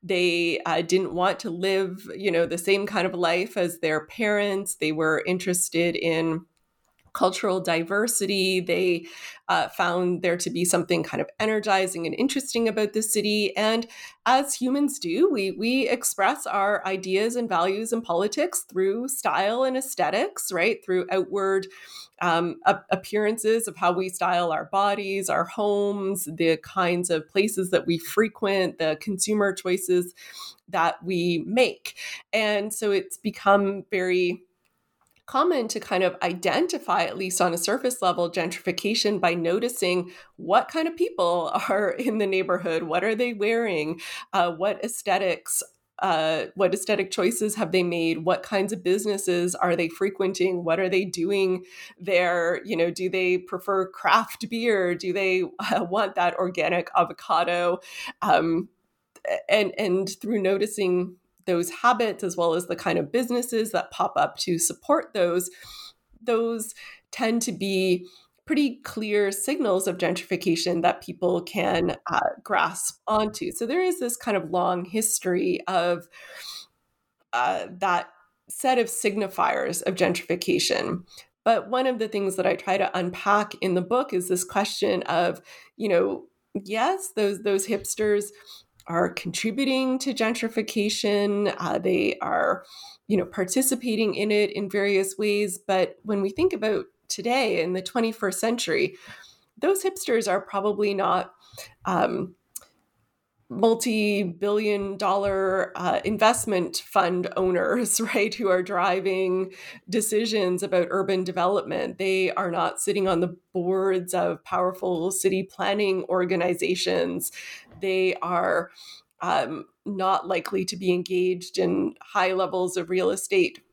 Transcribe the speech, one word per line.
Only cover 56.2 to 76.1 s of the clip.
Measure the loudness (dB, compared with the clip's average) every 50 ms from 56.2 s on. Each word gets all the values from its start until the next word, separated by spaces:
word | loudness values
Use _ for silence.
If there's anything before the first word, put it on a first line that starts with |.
| 0 2 2
organic | 0 -2 -2 0 0 0 2 2 0 -2 0 2
avocado, | 2 2 2 -2 -14 -2 0 2 2 2 2 0 2 2 0 0 -2 -6 -16 -14 -12 -12 -12 -6 _ 4
um, | 6 6 6 6 4 2 0 0 -4 _ _ _ _ _ _ _ _ _ -10 -4 -4 -4 -4 2
and, | 2 4 4 4 2 0
and | -2 0 2 2 2 0 -2 -6 -8
through | -4 -2 -2 2
noticing | 2 2 2 2 0 -4 -2 0 0 2 2 2 0 -2 -8 _ _ _ _ _ _
those | 0 0 0 0 -2
habits, | -6 2 2 2 4 4 0 -2 -2 -4 -6
as | -4 -2
well | 0 2 2 2
as | 0 -2
the | -4 -6
kind | -4 -2 0 0 0
of | -2 0
businesses | 0 -2 0 0 -2 -2 -2 -2 -2 -2 -2 0
that | -2 -4 -4 -4
pop | -4 -4 -2 0 2
up | 0 0 0 -2
to | -6 -2 -2 0 0
support | 0 -2 -4 -6 0 0 0 0 0 -4 0
those, | 0 2 2 2 0 -2 -4 -12 -18 -20 -20 -18 -18 -18 -20 _ _ _ _ -20 _
those | -2 0 0 2 2 0 -2 -4 -6 -10 -12 -16 -20 -20 -20 -20 _ _
tend | -6 -2 0 2 2 2
to | 0 -2
be | -4 -2 -2 0 2 2 4 4 2 2 0 -12 -20 -20 _ _ _ _ _
pretty | 0 2 2 2 2 0 -6 -14
clear | -10 -8 -6 -4 0 2 2 2 2
signals | 0 -2 -2 -2 -2 0 2 2 2 2 2
of | -2 -2
gentrification | 0 0 0 0 -2 -2 -4 -4 0 2 0 0 2 0 0 0 2 2
that | 2 2 0
people | -8 -14 -8 -2 0 0 0 0
can, | -2 -4 -4 -2 0 0 0 2 0 0 -2 -4 _ -4
uh, | -4 -2 -2 -2 -4 -6 _
grasp | -2 0 2 2 0 -2 -4 -6 -8 -8 _ _
onto. | 0 0 2 2 0 -4 -6 -8 -6
So | -4 -6 -4
there | -2 0 0
is | 0 0 0 -2
this | -4 -4 -4
kind | -4 -4 -2 -2
of | -2 -2 0
long | 0 0 2 2 0 -2 -4
history | -4 -2 -2 0 0 -2 0 0 0 0 2 2 0 -2 -2 -2
of, | -2 0 0 2 2 0 -2 -4 _